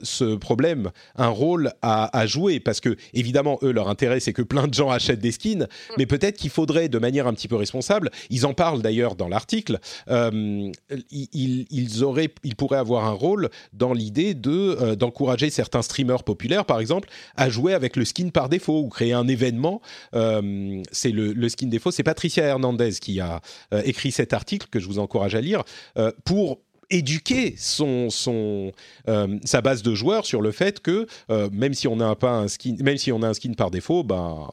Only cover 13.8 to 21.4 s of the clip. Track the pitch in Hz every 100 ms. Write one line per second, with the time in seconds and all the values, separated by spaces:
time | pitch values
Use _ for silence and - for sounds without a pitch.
13.8 | 127 120 107 113 202 151 127 170 196 165
14.8 | 117 104 123 - 131 127 151 - 113 123
15.8 | - - 123 127 - 98 117 190 - 117
16.8 | 113 180 - - - - 131 113 165 185
17.8 | 127 127 117 - 180 165 127 180 - 156
18.8 | 135 - 117 120 123 127 127 117 156 208
19.8 | - - - 120 113 110 101 101 98 95
20.8 | 90 - 127 107 107 107